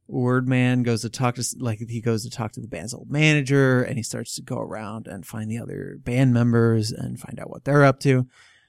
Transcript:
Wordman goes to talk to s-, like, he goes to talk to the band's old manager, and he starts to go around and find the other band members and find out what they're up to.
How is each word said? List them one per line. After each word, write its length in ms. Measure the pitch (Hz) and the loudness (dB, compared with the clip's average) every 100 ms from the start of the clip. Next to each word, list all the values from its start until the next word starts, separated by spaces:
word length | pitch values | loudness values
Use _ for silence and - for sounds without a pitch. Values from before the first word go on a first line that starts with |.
| - | -8
Wordman 760 | 135 123 127 127 127 123 127 | -2 2 2 2 2 2 2
goes 180 | 120 113 | 0 -2
to 60 | 113 | -4
talk 240 | - 123 | -2 -2
to 60 | 120 | -2
s-, 160 | 113 - | -6 -6
like, 220 | 123 107 | -6 -6
he 200 | 117 117 | -6 -6
goes 220 | 113 110 | -2 -2
to 80 | 117 | -4
talk 220 | - 107 | -8 -8
to 80 | - | -8
the 80 | 113 | -12
band's 260 | 85 95 | -10 -10
old 160 | - - | -12 -6
manager, 720 | 139 156 147 131 139 131 127 | 2 4 4 2 4 4 2
and 140 | 123 123 | 0 -4
he 60 | |
starts 320 | 110 117 117 - | -6 -8 -10 -12
to 60 | |
go 160 | 131 120 | -8 -8
around 480 | 107 107 104 110 - | -8 -8 -10 -12 -12
and 180 | 98 - | -14 -12
find 240 | 110 107 | -10 -8
the 80 | 117 | -8
other 400 | - 98 - - | -8 -10 -10 -10
band 280 | 120 123 135 | -2 2 4
members 600 | 120 120 117 117 113 107 | 4 4 4 4 4 0
and 260 | - 123 123 | -4 -8 -10
find 220 | - - | -14 -14
out 100 | - | -12
what 140 | - | -8
they're 200 | - 143 | 2 6
up 140 | 139 131 | 6 6
to. 280 | 143 131 127 _ _ _ | 2 2 0 _ _ _